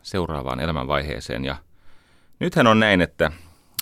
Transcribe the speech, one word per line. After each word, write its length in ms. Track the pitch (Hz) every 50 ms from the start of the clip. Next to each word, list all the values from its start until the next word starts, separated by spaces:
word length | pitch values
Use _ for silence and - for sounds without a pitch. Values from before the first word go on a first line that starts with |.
| _
seuraavaan 580 | - - 95 87 78 80 71 64 67 64 64
elämänvaiheeseen. 840 | 69 85 80 76 64 67 73 71 69 73 62 55 - - 62 60 67
Ja 120 | 67 67 - - _ - _ _ - - - _ _ _ _ _ _ - _
nythän 280 | - 180 - 170 131
on 140 | 113 110 107
näin, 200 | 110 107 98 92
että, 320 | 85 - - - 80 76 78 - - - - _ _ _ _ -